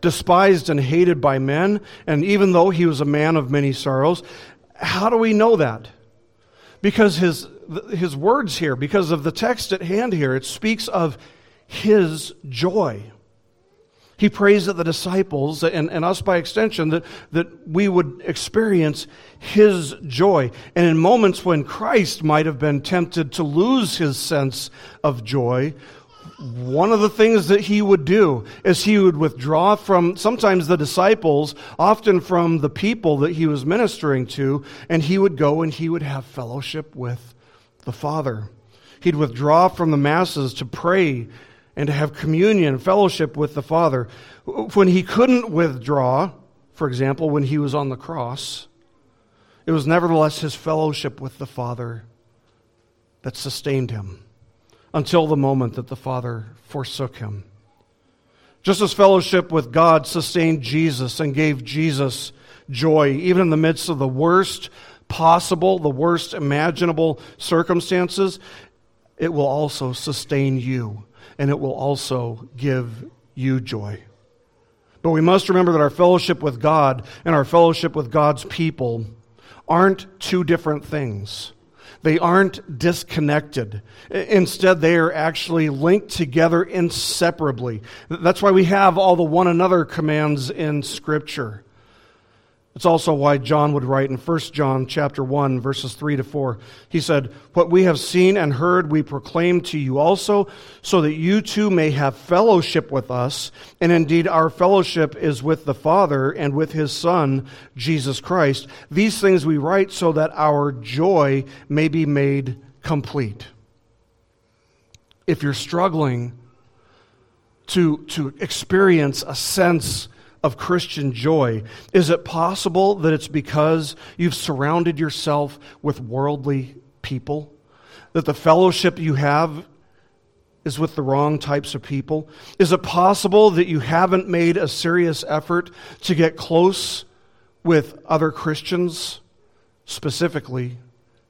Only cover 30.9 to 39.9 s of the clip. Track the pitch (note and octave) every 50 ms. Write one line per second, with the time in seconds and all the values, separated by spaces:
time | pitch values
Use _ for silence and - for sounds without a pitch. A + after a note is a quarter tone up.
30.9 | - F#3 F3+ G3 A3 G#3+ F#3 D#3+ C#3+ C#3+ D3+ D3 - - - - - - D#3+ G3+
31.9 | A3 G#3+ - A3 F#3+ F3+ F3 - F#3 E3+ E3+ E3+ E3 D#3 C#3+ C#3 - - G3 G#3
32.9 | A#3+ A3+ G#3+ E3 D3 C#3 C#3+ E3+ F3 D#3 E3 D#3 D3 C#3 B2+ C#3+ F3+ A#3 A#3+ G3+
33.9 | - - - D3+ C3+ B2+ B2+ - - - C#3 C3+ C#3 C#3+ C#3+ - - - - -
34.9 | E3 E3 D3+ D3 F#3 G3 G3 G3 D#3 C3 D3+ C#3+ D3 D#3+ E3 D#3+ C#3+ - E3 E3
35.9 | E3 E3 D3+ C#3 C#3 C3+ A#2 - - C#3+ B2 A2+ A#2+ C#3+ C3+ - - D#3 D3+ D#3
36.9 | - C#3 B2 A#2+ A#2+ A#2+ - - _ _ _ _ _ _ _ _ _ _ - -
37.9 | B2 - - D3 D3+ D#3+ C#3+ C3+ A#2 G#2+ G#2+ G#2+ - _ _ _ _ _ _ _
38.9 | - _ - F3+ D3+ D3 D3+ B2+ A#2 A#2+ C#3 D3 D#3 E3 F3+ F#3 F3+ - F3 D#3+